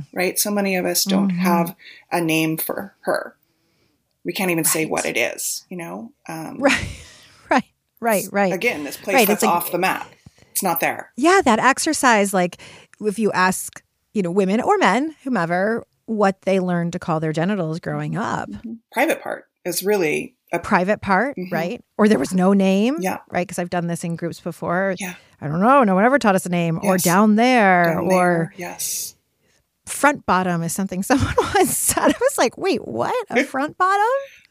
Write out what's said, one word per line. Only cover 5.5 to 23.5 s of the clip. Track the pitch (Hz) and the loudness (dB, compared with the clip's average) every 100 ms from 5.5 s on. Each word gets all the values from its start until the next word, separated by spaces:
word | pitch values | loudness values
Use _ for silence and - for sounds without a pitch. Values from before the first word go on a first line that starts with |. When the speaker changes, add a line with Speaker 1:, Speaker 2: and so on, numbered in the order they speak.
| - - | -8 -12
Speaker 1:
you | 180 | -14
know? | 170 190 226 _ - | -12 -12 -14 _ -16
Um, | 160 160 185 | -12 -12 -2
Speaker 2:
<laughs> | |
Right. | 277 - - - - - - _ - | 0 0 -4 -12 -18 -20 -20 _ -2
Right. | 277 - _ _ _ | -2 -2 _ _ _
Right. | 226 202 190 | -2 0 -2
Right. | 202 196 | -2 0
Speaker 1:
again, | 180 233 160 | 0 -2 -4
this | 139 - | -6 -8
place | - 262 | 0 2
Speaker 2:
Right, | 202 | 4
Speaker 1:
that's | 208 | 2
Speaker 2:
it's | 214 | 2
like | 170 | 0
Speaker 1:
off | - | 0
the | 175 | -2
map. | 180 - - - _ _ _ | -2 -2 -8 -20 _ _ _
It's | - | -4
not | 185 170 | -2 0
there. | 151 110 - - | -2 -2 -10 0
Speaker 2:
Yeah, | 311 392 | 4 4
that | 269 214 | 4 4
exercise, | 247 269 320 294 262 220 202 | 4 2 0 2 4 4 2
like, | 196 180 - - - _ - | 2 0 -4 -18 -20 _ -8
if | 214 196 | -6 -2
you | 202 | 0
ask, | - 185 - - - - _ _ | 2 0 0 -8 -16 -20 _ _
you | 214 | -4
know, | 175 | 0
women | 196 190 220 | 0 2 2
or | 311 403 | 2 2
men, | 226 220 320 294 | 4 2 0 -6
whomever, | 277 226 165 180 202 233 - _ - | -4 -2 0 0 0 -4 -8 _ -6
what | 214 196 190 | 0 0 0
they | 196 190 | 0 0
learned | 180 175 170 | 0 0 -2
to | 175 | -4
call | - 160 | -4 -2
their | 156 | -2
genitals | 156 175 208 160 160 | -2 -2 -2 -4 -6
growing | 160 151 151 156 | -6 -6 -4 -6
up. | - - - | -4 -6 -6
Speaker 1:
Mm-hmm. | 208 226 226 _ | -12 -14 -16 _
Private | - 311 - | -2 0 -2
part | - - - _ 180 | -6 -10 -12 _ -8
is | 165 | -4
really | 185 208 156 151 - _ _ | 0 0 0 -2 -6 _ _
a | 170 | -6
Speaker 2:
Private | - 185 180 208 | 0 0 2 -2
part, | 202 185 262 - | 0 0 0 -6
Speaker 1:
Mm-hmm. | 180 | -6
Speaker 2:
right? | 165 175 - _ - | -4 -4 -8 _ 2
Or | 208 | 4
there | 220 | 4
was | 277 | 0
no | 185 185 | 2 4
name, | 202 190 190 233 311 | 4 4 2 2 0
Speaker 1:
Yeah. | 185 - - | -4 -6 -6
Speaker 2:
right? | 180 | -6
'Cause | 180 | -4